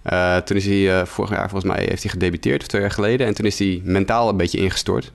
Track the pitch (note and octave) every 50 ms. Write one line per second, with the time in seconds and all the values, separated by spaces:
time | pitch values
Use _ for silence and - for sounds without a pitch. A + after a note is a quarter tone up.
0 | _ - F2 F2+ F2+ F2+ F2+ F2+ F2 - G2+ G2+ G2 G2+ G2 G2 F#2+ F#2+ F#2 F#2
1 | F2+ F#2 - - G2+ G2+ G#2 - G2 G2 G2 G2 F#2+ F#2+ - - F#2+ - - -
2 | - G2+ - F2 F2+ F2+ E2+ E2+ - - - - - - - G#2 G2+ G2+ - -
3 | G2+ G#2+ A#2+ B2+ B2+ A2 G#2 - G#2+ G#2 - - G2+ G2 F#2 F2 F#2 F#2 F2+ G2
4 | G2 - A2 A#2+ A#2+ A2 G2+ F#2 F2 F2 - - F#2+ F#2 - - - - G2+ -
5 | - -